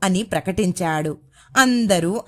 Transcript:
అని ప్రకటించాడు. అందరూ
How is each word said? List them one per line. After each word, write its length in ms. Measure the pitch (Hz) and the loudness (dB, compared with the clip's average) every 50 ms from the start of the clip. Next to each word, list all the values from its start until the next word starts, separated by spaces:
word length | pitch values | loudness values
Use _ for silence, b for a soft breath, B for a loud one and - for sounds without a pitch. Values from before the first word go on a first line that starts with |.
| - | 0
అని 200 | 190 185 185 220 | 0 0 0 -2
ప్రకటించాడు. 960 | - - 156 - - 180 214 214 180 180 - 180 165 156 156 156 156 147 - _ b b b b b - | -2 -4 -4 -4 -4 -2 0 0 0 -2 -2 -2 -2 -2 -2 -2 -4 -6 -8 _ b b b b b 0
అందరూ 640 | 262 269 254 247 240 233 196 196 175 165 170 202 233 - | 2 2 2 2 0 2 2 2 2 2 0 -2 -4 -6